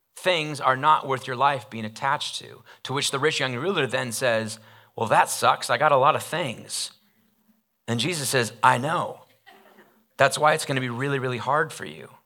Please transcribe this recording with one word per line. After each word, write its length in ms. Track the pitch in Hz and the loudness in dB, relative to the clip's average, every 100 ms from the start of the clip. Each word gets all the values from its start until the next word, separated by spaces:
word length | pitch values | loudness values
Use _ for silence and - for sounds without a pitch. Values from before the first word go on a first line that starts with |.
| _ - | _ -4
Things 440 | 185 170 151 143 | 0 0 -2 -2
are 160 | 139 127 | 0 2
not 300 | 147 156 139 | 4 4 2
worth 200 | 131 127 | -4 -4
your 100 | 120 | 0
life 340 | 139 139 - | 2 2 -4
being 140 | 113 | -10
attached 520 | 110 113 139 147 - - | -10 -4 -2 -2 -4 -10
to. 240 | - - - - | -14 -20 -20 -14
To 80 | - | -6
which 180 | 135 131 | -4 -2
the 80 | 139 | 0
rich 180 | 147 - | 0 0
young 160 | 135 | -2
ruler 320 | 120 165 185 131 | -2 -2 -2 0
then 240 | 127 127 | -2 -4
says, 480 | 110 131 113 110 - - - _ - | -2 0 2 0 -8 -16 -20 _ -6
"Well, 120 | 110 | 2
that 220 | 147 - | 4 2
sucks. 400 | - - 147 - | 2 2 2 0
I 80 | 120 | 2
got 140 | 151 | 4
a 40 | 139 | 6
lot 200 | 135 131 | 4 2
of 60 | |
things." 680 | - 156 151 107 - - - - _ _ _ _ _ _ _ _ - | -2 -4 -4 -8 -10 -8 -8 -12 _ _ _ _ _ _ _ _ -4
And 140 | 117 | -2
Jesus 280 | 139 170 135 | -2 -4 0
says, 240 | 135 110 - | 0 0 2
"I 160 | 127 127 | 4 4
know. 420 | 139 170 110 - - _ - - _ - _ _ _ - | 0 -2 -4 -8 -20 _ -20 -20 _ -20 _ _ _ 2
That's 220 | 139 - | 2 4
why 160 | 151 | 2
it's 100 | 156 | 2
gonna 160 | - 135 | 0 -4
be 80 | 127 | -4
really, 320 | 120 139 139 | -4 -4 -2
really 180 | 127 123 | -2 -4
hard 340 | 110 147 156 | 0 0 0
for 120 | - | -6
you. 240 | 92 76 62 - | -12 -12 -16 -20